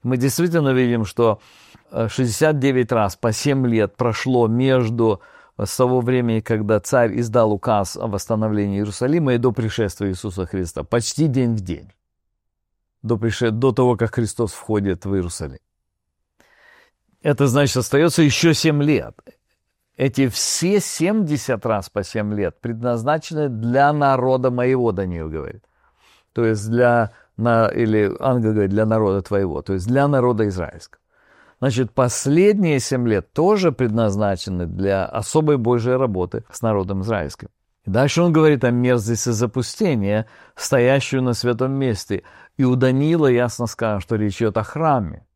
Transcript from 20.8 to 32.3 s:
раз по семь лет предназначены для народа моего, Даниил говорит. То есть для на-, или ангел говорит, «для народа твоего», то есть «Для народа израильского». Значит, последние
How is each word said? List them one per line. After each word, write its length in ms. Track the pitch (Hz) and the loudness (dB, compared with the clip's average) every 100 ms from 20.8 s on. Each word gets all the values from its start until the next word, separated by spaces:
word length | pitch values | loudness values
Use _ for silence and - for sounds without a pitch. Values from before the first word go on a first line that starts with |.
| - - 170 220 170 147 - 113 117 | -2 -2 0 0 0 -2 -2 -4 -2
раз 240 | 107 - | -2 -2
по 140 | 104 | -8
семь 280 | 98 113 104 | -6 -4 -4
лет 280 | 104 92 _ | -2 -4 _
предназначены 880 | 117 113 120 120 117 156 - 156 147 | -10 -4 -2 -2 -2 -2 -4 -4 -4
для 440 | 113 117 127 143 | -4 -2 2 2
народа 600 | 151 139 135 127 131 127 | 2 2 2 2 2 0
моего, 400 | 123 127 131 120 | 0 0 2 0
Даниил 380 | 95 92 85 80 | 0 -4 -6 -8
говорит. 340 | 78 71 101 _ _ _ _ _ _ _ | -8 -10 -14 _ _ _ _ _ _ _
То 120 | - | -2
есть 240 | 113 107 107 | 0 0 -2
для 440 | 117 123 120 107 - _ - | 2 4 4 0 -6 _ -4
на-, 300 | 113 113 110 | 0 2 2
или 420 | - 113 107 101 - | 2 2 2 2 0
ангел 340 | 131 123 110 | 0 0 2
говорит, 180 | 107 98 | 2 2
«для 160 | 101 110 | 2 2
народа 340 | 110 104 98 | 2 2 0
твоего», 400 | 92 101 95 73 | -2 -2 -2 -4
то 140 | - | -4
есть 120 | 95 98 | -4 0
«Для 220 | 131 143 | 2 2
народа 400 | 139 123 110 104 | 2 2 2 -2
израильского». 540 | 92 82 82 - _ _ _ _ _ _ _ | -2 -8 -10 -20 _ _ _ _ _ _ _
Значит, 340 | 131 120 120 | -2 -2 -2
последние 880 | - 123 - 135 | 0 -2 0 0